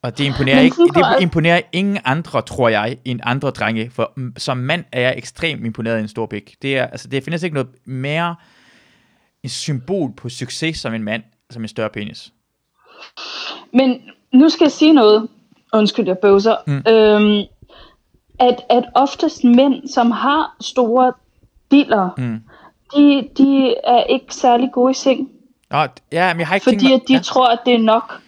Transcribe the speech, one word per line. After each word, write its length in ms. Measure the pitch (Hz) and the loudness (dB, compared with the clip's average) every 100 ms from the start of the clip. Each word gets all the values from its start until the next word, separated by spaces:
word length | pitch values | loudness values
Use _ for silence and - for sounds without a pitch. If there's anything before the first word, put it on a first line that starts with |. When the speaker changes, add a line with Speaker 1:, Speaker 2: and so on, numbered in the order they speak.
Speaker 1:
Og 140 | 127 - | -10 -4
det 60 | 143 | -4
imponerer 300 | 131 127 135 | -2 0 4
Speaker 2:
Men 80 | 262 | 2
Speaker 1:
ikke, 100 | - | 4
Speaker 2:
sådan 120 | 349 | 2
Speaker 1:
det 60 | 339 | 4
Speaker 2:
tror 80 | - | 2
jeg 80 | 269 | 2
Speaker 1:
imponerer 400 | 269 170 160 170 - | 0 0 0 0 -2
ingen 280 | 170 196 202 127 | -4 -2 -4 -4
andre, 360 | 151 165 127 | -4 -4 -6
tror 280 | - - 120 | -6 -2 0
jeg, 280 | 107 110 131 131 | 0 -4 -8 -8
end 140 | 120 | -6
andre 260 | 120 135 139 | -4 -4 -4
drenge. 380 | 123 107 113 113 | -4 -4 -4 -8
For, 220 | - 113 - | -6 -6 -6
mm, 180 | 123 - | -12 -10
som 200 | - 127 | -8 -6
mand 260 | 127 170 165 | -4 -6 -6
er 100 | 127 | -4
jeg 120 | 127 123 | -4 -4
ekstremt 480 | - - 165 135 113 | -12 -8 -8 -6 -10
imponeret 300 | 110 113 113 | -8 -4 -4
af 40 | |
en 80 | 107 | -6
stor 180 | 110 110 | -8 -8
pik. 300 | 104 - _ | -10 -14 _
Det 160 | 139 135 | -6 -4
er, 80 | 120 | -4
altså, 200 | - 123 | -8 -10
det 160 | 135 | -10
findes 200 | 131 165 | -6 -8
ikke 100 | 175 | -6
noget 160 | 147 123 _ - | -6 -8 _ -14
mere 500 | 131 139 156 170 170 _ _ _ _ _ _ _ _ _ _ | -10 -6 -4 -6 -8 _ _ _ _ _ _ _ _ _ _
et 80 | 127 | -12
symbol 600 | - - 139 127 196 139 - | -10 -6 -8 -4 -4 -4 -8
på 120 | 120 | -14
succes 480 | - 123 - 160 160 | -12 -12 -6 -6 -6
som 160 | 120 | -8
en 100 | 113 | -8
mand, 200 | 107 110 - _ _ | -6 -8 -10 _ _
som 120 | 117 | -14
en 60 | 110 | -12
større 220 | - 107 | -8 -8
penis. 440 | 110 104 - - _ _ _ _ _ _ - - - - - - - - | -8 -12 -14 -20 _ _ _ _ _ _ -20 -20 -18 -16 -14 -14 -16 -2
Speaker 2:
Men 280 | 247 262 247 - _ _ | 0 0 -2 -10 _ _
nu 160 | 254 311 | 4 4
skal 160 | - 302 | 4 0
jeg 60 | |
sige 220 | - 311 | 4 4
noget. 340 | 302 214 214 220 _ _ _ _ | 6 6 4 0 _ _ _ _
Undskyld, 340 | 220 214 - 185 | 0 0 0 -4
jeg 100 | 185 | 0
bøvser. 380 | 208 196 214 202 - | 4 4 2 -2 -2
Speaker 1:
Mm. 160 | 139 220 | -2 2
Speaker 2:
Øhm, 500 | 226 214 208 208 208 196 _ _ - - _ _ _ _ - | 4 6 4 2 2 -4 _ _ -20 -20 _ _ _ _ 0
at, 160 | 247 240 - | 2 2 0
at 140 | 247 240 - | 0 2 0
oftest 480 | 277 - 320 - | 0 0 -4 0
mænd, 440 | 240 240 277 247 - | 4 6 4 0 -4
som 240 | - 233 | -2 0
har 440 | 208 240 302 - _ | 0 -2 -2 -4 _
store 520 | - - 233 247 254 - _ _ _ _ _ | -8 -2 0 2 0 -2 _ _ _ _ _
diller, 380 | 277 - 220 185 - | 2 4 0 -2 -4
Speaker 1:
Mm. 220 | 123 113 _ - - _ _ 285 | -6 -6 _ -20 -20 _ _ 2
Speaker 2:
De, 320 | 294 277 - - | 4 4 -2 0
de 380 | 269 269 262 233 | 2 4 2 0
er 200 | - 247 | 2 2
ikke 320 | - 262 - - | 2 -2 -4 -2
særlig 340 | 254 240 254 | 2 2 0
gode 180 | 254 254 | 0 0
i 20 | |
seng. 360 | 262 277 262 269 _ _ _ _ | 0 -2 -2 -4 _ _ _ _
Speaker 1:
Nå, 120 | 143 151 | -4 -4
d-, 20 | - _ | -8 _
ja, 220 | 165 185 | -2 -2
men 60 | 170 | -2
jeg 80 | 156 | -2
har 80 | 190 | 0
ikke 100 | 254 | 0
tænkt 160 | 214 | 2
Speaker 2:
Fordi 60 | 262 | 2
Speaker 1:
mig, 80 | 262 | 2
Speaker 2:
at 60 | 262 | 2
de 60 | |
Speaker 1:
ja. 60 | 262 | 0
Speaker 2:
tror, 280 | - 262 254 | 0 2 2
at 120 | 233 - | 2 0
det 80 | |
er 60 | 240 | 2
nok. 420 | 220 220 - - | 2 0 -2 -18